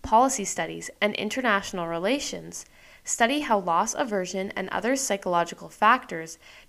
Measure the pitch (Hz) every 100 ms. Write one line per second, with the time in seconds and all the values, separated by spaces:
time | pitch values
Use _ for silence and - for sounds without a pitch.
0 | - 220 262 - - - 165 165 - -
1 | 208 - 214 262 247 196 - 185 165 165
2 | 196 277 - 175 165 - - - - -
3 | - - 233 294 285 208 180 170 220 -
4 | 254 202 180 190 196 202 190 190 220 269
5 | - 196 185 175 170 - 165 - 214 254
6 | - 165 165 - - -